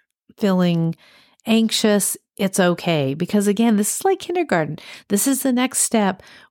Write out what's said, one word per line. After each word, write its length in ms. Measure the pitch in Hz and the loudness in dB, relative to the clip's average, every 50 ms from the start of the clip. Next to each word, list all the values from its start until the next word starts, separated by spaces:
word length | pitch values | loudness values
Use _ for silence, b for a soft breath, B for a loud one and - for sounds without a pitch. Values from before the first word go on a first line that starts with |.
| _ _ _ _ _ _ - - | _ _ _ _ _ _ -10 -4
feeling 580 | - 196 185 180 180 175 170 165 165 165 165 b b b b b b b b b b | -2 0 2 2 2 2 2 2 0 -2 -2 b b b b b b b b b b
anxious, 720 | 226 220 226 226 214 - - - 214 208 208 190 - - - _ _ _ - | 0 2 2 2 2 0 0 2 2 2 2 0 -2 -6 -8 _ _ _ -4
it's 220 | 202 190 - - | -4 -2 0 2
okay. 540 | 180 180 175 - - 175 165 151 139 131 139 | 2 2 2 0 0 0 0 0 0 0 -2
Because 340 | 156 175 - - 208 202 208 | -4 -4 -2 0 0 2 2
again, 280 | 202 202 233 233 214 | 2 2 2 2 2
this 220 | 202 208 - - - | 2 0 -2 -4 -2
is 80 | - | 0
like 140 | 381 381 381 | 0 0 -2
kindergarten. 600 | - - 349 359 339 - - 170 156 151 156 - B B B B B B | -4 -4 -4 -4 -2 0 0 -2 -2 -2 -6 -12 B B B B B B
This 180 | 202 208 - 277 | -2 0 0 0
is 160 | 269 262 - | 0 0 0
the 100 | 269 247 | 0 0
next 280 | 247 254 254 - - | 0 0 -2 -2 -2
step 420 | - - - 226 208 190 185 - B B B B B B | -4 0 0 2 2 0 -2 -4 B B B B B B